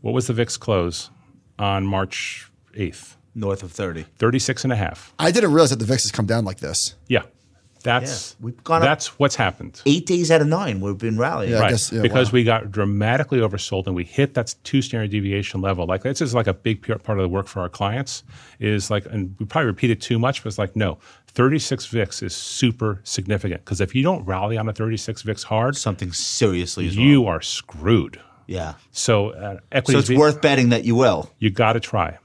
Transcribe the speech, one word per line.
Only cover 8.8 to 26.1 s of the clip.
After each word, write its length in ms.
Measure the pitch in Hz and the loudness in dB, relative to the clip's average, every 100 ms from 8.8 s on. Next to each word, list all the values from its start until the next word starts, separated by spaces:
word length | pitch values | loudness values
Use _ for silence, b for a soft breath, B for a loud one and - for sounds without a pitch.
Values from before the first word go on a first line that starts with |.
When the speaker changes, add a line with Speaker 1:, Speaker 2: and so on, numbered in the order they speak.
Speaker 2:
up 40 | 165 | 4
Speaker 1:
that's 300 | 151 - - | 2 -4 0
what's 180 | 143 - | 0 2
happened. 440 | 104 - - - - | -2 -2 -14 -4 2
Speaker 2:
eight 200 | 151 - | 2 2
days 240 | 180 165 | 0 4
out 100 | 160 | 4
of 60 | 147 | 4
nine, 320 | 165 190 98 | 0 -2 -4
we've 180 | 98 98 | -4 -4
been 180 | 113 110 | -4 0
rallying. 340 | 127 165 101 | 0 0 0
Speaker 3:
Yeah, 60 | 113 | 2
I 20 | |
Speaker 1:
Right, 80 | 110 | 2
Speaker 3:
guess, 200 | 117 - | 2 -2
yeah, 100 | 113 | 0
Speaker 1:
because 260 | 110 127 123 | 2 2 4
Speaker 3:
wow. 20 | |
Speaker 1:
we 100 | 123 | 4
got 260 | 117 113 107 | 4 2 0
dramatically 680 | 101 101 101 107 131 123 135 | -4 -2 0 0 0 0 0
oversold 460 | 110 98 - 95 95 | 0 -2 -4 -4 -4
and 80 | 90 | -4
we 80 | |
hit 300 | 87 - 139 | -4 0 0
that 200 | 135 117 - | 0 -4 -8
two 180 | - 139 | -2 -2
standard 280 | 127 117 107 | 0 -4 -2
deviation 500 | 107 98 98 101 - | -2 -2 -2 -2 -2
level. 260 | 95 92 85 | -2 -2 -2
Like, 160 | 95 | -2
this 180 | 127 139 | -2 -2
is, 140 | 151 | 0
like, 120 | 120 104 | 0 0
a 80 | |
big 280 | 90 - 107 | -2 -2 -4
p-, 120 | - | -4
part 240 | 110 - 101 | -8 -4 -2
of 40 | |
the 60 | 92 | 0
work 180 | 92 98 | -2 -4
for 140 | - | -6
our 80 | 90 | -8
clients 540 | - 98 117 135 - - B B B | -4 -4 -2 -6 -10 -14 B B B
is, 300 | 107 104 98 | -2 -2 0
like, 160 | 104 101 | -4 -4
and 280 | 110 92 95 | -6 -6 -8
we 80 | 110 | -6
probably 200 | 160 135 | -2 -2
repeat 240 | 98 123 | 0 0
it 100 | 110 | 0
too 180 | - 117 | 0 0
much, 240 | 120 139 | 0 -2
but 60 | 113 | -8
it's 100 | 101 | -6
like, 160 | 101 110 | -4 0
no, 220 | 101 76 b b _ | -2 -2 b b _
thirty-six 580 | - 127 151 - 131 - | 2 4 4 -2 -6 -4
vix 360 | 117 101 - | -4 -4 -4
is 120 | 98 | -10
super 680 | - - - 123 113 110 98 | -10 -10 0 0 2 -4 -4
significant, 600 | - - 92 104 98 85 | -8 -8 -4 -4 -4 -8
'cause 160 | - 90 | -6 -2
if 140 | 95 | 0
you 80 | 127 | 0
don't 220 | 143 180 | 0 0
rally 320 | 95 95 104 113 | -4 -4 -2 -2
on 100 | 110 | -4
a 40 | |
thirty-six 500 | 107 110 110 - 110 | -4 -4 -4 -8 -8
vix 200 | 110 107 | -6 -8
hard, 320 | - 110 120 143 | -2 0 0 -2
Speaker 2:
Something 360 | - 92 92 | -4 -4 -6